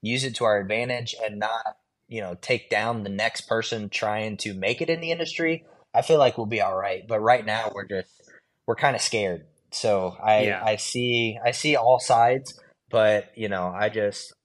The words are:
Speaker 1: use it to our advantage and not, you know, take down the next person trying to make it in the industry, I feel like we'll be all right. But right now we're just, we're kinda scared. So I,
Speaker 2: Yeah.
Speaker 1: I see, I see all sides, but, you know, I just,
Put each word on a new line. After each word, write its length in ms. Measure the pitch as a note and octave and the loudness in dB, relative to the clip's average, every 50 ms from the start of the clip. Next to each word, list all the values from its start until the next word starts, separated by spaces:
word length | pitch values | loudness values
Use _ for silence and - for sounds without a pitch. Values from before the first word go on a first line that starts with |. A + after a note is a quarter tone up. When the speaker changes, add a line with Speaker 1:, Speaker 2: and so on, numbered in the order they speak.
| - | -6
Speaker 1:
use 220 | A2 A#2+ C3 C3 | -4 -2 -2 -2
it 100 | C3 A2+ | -4 -4
to 80 | - A#2+ | -2 0
our 140 | A2 G#2+ G2+ | 2 2 2
advantage 560 | G2 F#2+ A2 A2+ A#2+ B2+ B2 - A#2+ A#2 - - A2+ | 0 0 -2 -2 -2 -2 -4 -6 -6 -8 -8 -6 -6
and 140 | G#2+ G#2+ G#2 | -6 -4 -4
not, 380 | G#2+ A2 A2+ A2+ A2+ A2 - - _ _ _ _ _ _ | -4 -4 -4 -4 -6 -8 -10 -10 _ _ _ _ _ _
you 120 | A#2 A2 G2+ | -10 -8 -8
know, 120 | F2+ F2 F2+ | -8 -8 -10
take 300 | - - B2+ A2 - - | -2 -2 -2 -2 0 -2
down 340 | A2 G#2 G#2+ A#2 A#2+ A2+ G2+ | -2 0 0 0 -2 -2 -4
the 60 | G2+ | -6
next 320 | G2 G2 A2 A2+ - - - | -4 -2 -2 -2 -4 -6 -4
person 480 | - A2+ A2+ A2+ - A#2+ A2 G#2 G2+ | -2 -2 -2 -2 -2 -4 -6 -6 -6
trying 480 | - - A#2 G#2+ G#2 G#2+ G#2+ A2 G#2 G2 | -4 -4 -2 -2 -2 -2 -4 -4 -6 -6
to 160 | - A2 G2 | -8 -8 -6
make 260 | F#2+ F#2+ G#2 B2 - E3 | -4 -2 -2 -2 -2 -2
it 80 | D#3+ | -2
in 100 | E3 E3+ | -2 -4
the 120 | E3 E3 E3 | -2 -4 -4
industry, 520 | E3+ E3 D#3+ - - E3 E3 E3 E3 - - - _ _ _ - | -4 -4 -6 -4 -4 -2 -2 -2 -4 -6 -14 -20 _ _ _ 0
I 80 | A#2 C3 | 0 2
feel 160 | - E3 D3+ | 4 4 6
like 180 | C#3 C3 - | 6 4 4
we'll 100 | B2 A2+ | 0 -4
be 160 | G#2 A2+ G#2+ G2 | -4 -2 -2 0
all 140 | F#2+ F#2+ | 0 0
right. 300 | F#2+ G2 G2 F#2 F#2+ F#2+ | -2 -2 -4 -4 -6 -4
But 140 | A2 A2+ G#2+ | -4 -2 0
right 240 | A2 A2+ B2 B2 A2 | 4 4 4 4 2
now 240 | G#2+ G#2+ A2+ A2 G#2+ G2 | -2 -2 -2 -2 -4 -6
we're 120 | G2 G2 | -8 -8
just, 240 | F#2 G2+ F#2+ F#2 - _ _ _ _ - - _ _ _ _ _ | -6 -6 -6 -6 -8 _ _ _ _ -20 -20 _ _ _ _ _
we're 80 | - A2+ | -4 -2
kinda 240 | - - C#3+ B2+ A2 | 2 2 2 2 2
scared. 480 | - - - G#2+ G2+ F#2+ F2 D#2+ D2+ - _ _ _ _ | 0 -2 0 0 0 0 -2 -4 -8 -16 _ _ _ _
So 460 | - - - A2 G#2 G2 F#2 F2+ F2+ - - | -10 -2 0 2 2 2 2 -2 -4 -2 2
I, 180 | A2 G#2+ G#2+ G#2+ | 4 4 4 4
Speaker 2:
Yeah. 200 | G#2 F#2+ F2+ G2 | 2 0 0 0
Speaker 1:
I 120 | A2 G#2+ | 0 0
see, 640 | G2+ - - - B2 B2 B2 A#2+ A#2 A#2 A2 G#2+ A#2+ A#2+ | 0 -4 -6 -4 -2 -2 0 0 0 0 0 -2 0 0
I 60 | A#2+ B2 | 0 0
see 240 | - - D#3 C#3+ | 0 0 2 2
all 240 | B2+ A2+ A#2+ B2+ B2 | 4 6 6 6 6
sides, 580 | - - B2+ A2+ A#2 B2 B2+ C3+ C3 - - - - _ _ _ _ _ | 6 4 4 6 6 6 4 2 -2 -8 -16 -20 -20 _ _ _ _ _
but, 400 | - A2+ G#2+ G#2+ G#2+ G#2 G2+ - _ | 2 4 4 6 4 4 0 -4 _
you 120 | A#2 A2 G#2 | -8 -6 -4
know, 180 | G2 F#2 F2+ F2+ F2+ | -2 -2 -2 -4 -2
I 140 | G2 G#2+ G#2+ | -2 -2 -2
just, 420 | G#2 A2 G#2 G2+ - - - - - _ _ | 0 0 -2 -2 -2 -4 -12 -16 -20 _ _